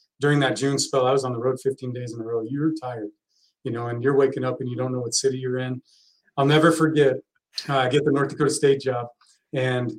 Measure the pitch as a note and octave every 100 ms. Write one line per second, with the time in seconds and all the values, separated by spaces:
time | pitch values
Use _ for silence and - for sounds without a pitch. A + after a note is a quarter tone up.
0 | _ _ D3 D3 C3 B2 C#3 C3+ - C3+
1 | B2+ C#3 C3 A#2+ B2+ B2+ - C3+ B2+ B2
2 | A#2+ A#2 A2+ A#2 A2+ C#3+ D#3 D#3 B2+ B2
3 | G#2 - _ _ _ _ B2+ A#2 A#2+ A#2+
4 | C3 C#3 C3+ C3+ B2+ B2 B2+ B2 B2+ B2+
5 | A#2+ - C3+ B2+ B2+ B2+ B2+ B2+ - _
6 | _ _ _ - C#3 D3+ E3 D#3+ D#3+ D3
7 | C3+ B2+ - _ _ - - C#3 B2+ C#3+
8 | D3 D3 C#3 - C#3+ - G#3+ G#3 C3 B2
9 | A#2+ - _ _ _ C#3 B2+ B2+ B2